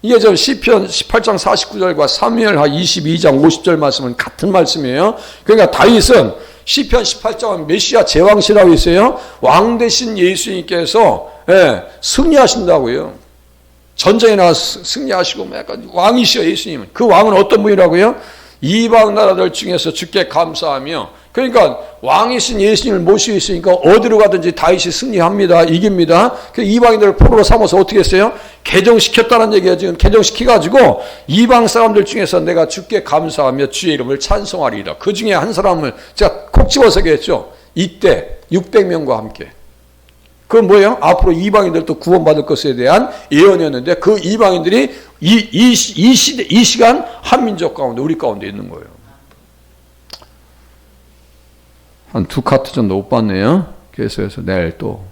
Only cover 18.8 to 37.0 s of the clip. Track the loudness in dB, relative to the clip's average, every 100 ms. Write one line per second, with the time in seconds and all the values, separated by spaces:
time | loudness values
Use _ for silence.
18.8 | 2 4 4 2 0 2 -2 -4 -6 -4
19.8 | -6 -8 -6 -4 -2 -2 -4 -4 -6 -6
20.8 | -8 -10 -12 -18 _ -6 0 2 2 0
21.8 | -16 -12 -2 0 0 -2 -4 -2 0 0
22.8 | -2 -2 0 0 0 -4 -4 -4 0 2
23.8 | 4 4 4 2 2 2 -4 -2 -2 0
24.8 | -2 -6 -6 -2 0 0 2 2 2 2
25.8 | 0 0 2 2 2 -4 -12 -6 -2 2
26.8 | 4 4 2 4 4 4 4 2 2 2
27.8 | 2 0 2 2 0 -2 -20 -16 -2 0
28.8 | 4 4 2 0 2 2 2 2 0 -2
29.8 | -4 0 2 4 2 -2 2 2 2 4
30.8 | 4 2 -8 -18 -4 0 4 4 2 2
31.8 | 2 2 -2 -4 -2 -2 -2 -2 -2 -4
32.8 | -6 -6 -2 -4 -2 -2 -2 -2 -4 -4
33.8 | -4 -4 -4 -6 -4 -4 -4 -6 -6 -6
34.8 | -10 -8 -6 -4 -2 -2 -2 -2 -2 -2
35.8 | -4 -10 -18 -2 -2 -2 0 2 2 4
36.8 | 2 4